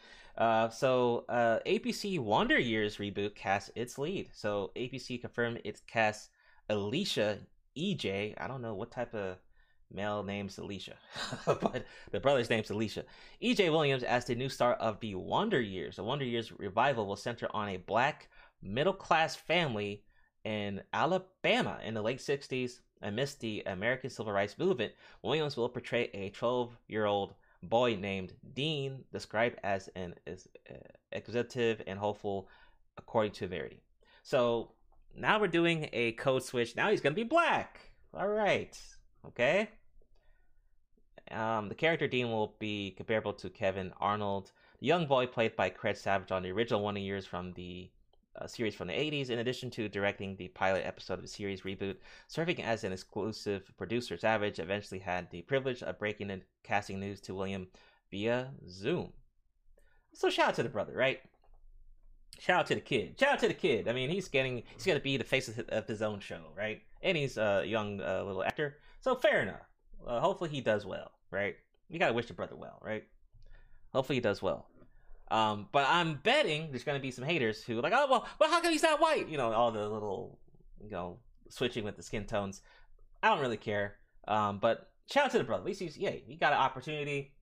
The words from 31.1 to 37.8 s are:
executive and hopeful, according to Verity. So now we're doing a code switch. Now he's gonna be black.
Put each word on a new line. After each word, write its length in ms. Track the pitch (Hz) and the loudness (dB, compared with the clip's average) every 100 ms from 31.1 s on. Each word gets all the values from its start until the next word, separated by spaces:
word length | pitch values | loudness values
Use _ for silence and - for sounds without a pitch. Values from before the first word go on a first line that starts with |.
executive 680 | 104 104 117 117 127 117 107 - | -10 -4 -4 -2 0 2 2 -4
and 100 | 98 | -2
hopeful, 500 | 104 101 104 98 95 - - - _ - | -2 -2 -4 -4 -6 -16 -20 -20 _ -18
according 340 | - 117 107 | -2 0 0
to 140 | - 92 | -2 -6
Verity. 340 | 87 65 - _ _ _ - | -6 -8 -12 _ _ _ -20
So 500 | - 135 120 117 - _ _ - - - | -2 2 4 2 -2 _ _ -20 -20 -4
now 240 | 123 208 | 2 4
we're 80 | 202 | 4
doing 420 | 170 170 165 147 | 4 4 2 -2
a 200 | 113 117 | 0 0
code 300 | 113 139 131 | 2 2 2
switch. 320 | 131 123 117 - | 2 0 0 2
Now 140 | 180 | 2
he's 120 | 202 | 4
gonna 140 | 143 160 | 2 0
be 80 | |
black. 560 | 233 330 311 147 - - | 2 4 4 2 0 -10